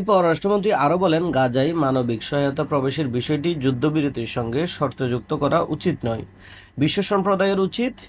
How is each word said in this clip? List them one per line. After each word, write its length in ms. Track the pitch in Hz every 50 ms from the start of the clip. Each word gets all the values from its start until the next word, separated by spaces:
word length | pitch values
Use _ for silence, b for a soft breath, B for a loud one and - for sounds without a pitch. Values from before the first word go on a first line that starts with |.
| 190
পররাষ্ট্রমন্ত্রী 640 | 220 208 185 175 170 165 160 - 196 208 202 185 214 208
আরও 240 | 131 139 147 165 175
বলেন, 240 | 190 180 156 165 180 175
গাজায় 420 | 135 131 131 127 120 131 135 160 170
মানবিক 460 | 170 143 135 131 131 123 117 117 107 -
সহায়তা 420 | - 147 143 143 139 135 147 151
প্রবেশের 440 | 127 151 143 131 135 131 156 156 127
বিষয়টি 420 | 117 123 120 - 151 147 143 175 175
যুদ্ধবিরতির 760 | 151 127 135 131 123 131 156 156 156 143 143 127 120 113 110 -
সঙ্গে 260 | 131 117 117 117 139 170
শর্তযুক্ত 640 | 180 - - 151 127 - - 135 123 123 123 - - 156
করা 240 | 143 147 139 147 170 165 - 156
উচিত 220 | 151 - 185 143 - -
নয়। 200 | 117 113 - - - - B B B B B B B B B
বিশ্ব 200 | 139 156 - 202 190
সম্প্রদায়ের 560 | - 214 196 180 202 196 175 196 196 196 190
উচিত 320 | 190 185 - - 233 254 247 - -